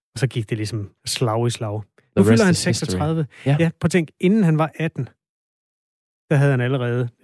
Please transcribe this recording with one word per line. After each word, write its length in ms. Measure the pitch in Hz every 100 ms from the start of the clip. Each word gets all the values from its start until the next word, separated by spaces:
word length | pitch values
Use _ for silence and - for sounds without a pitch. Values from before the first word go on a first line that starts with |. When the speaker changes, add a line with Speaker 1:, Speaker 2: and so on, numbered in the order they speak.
| _
Speaker 1:
Og 60 | -
så 80 | 123
gik 220 | 123 107
det 80 | 110
ligesom 320 | 107 110 98 _ -
slag 420 | - 117 113 120
i 20 |
slag. 320 | - 110 104 - _ _ 202
Nu 80 |
Speaker 2:
The 0 |
Speaker 1:
fylder 100 | 202
Speaker 2:
rest 100 | 226
Speaker 1:
han 80 | 190
Speaker 2:
is 60 | 170 180
history. 80 |
Speaker 1:
seksogtredive. 520 | - 156 92 156 165 147 - 135
Speaker 2:
Ja. 100 | 147
Speaker 1:
Ja, 100 | 165 -
prøv 60 | 165
at 40 |
tænk, 180 | 185 151 -
inden 240 | 185 220
han 140 | 170 151
var 140 | 156 -
atten, 340 | 160 - 120 _ _ _ _ _ _ _ _ _ _ _ -
der 60 | 147
havde 160 | 143
han 100 | 127
allerede, 480 | 123 135 120 120 120 -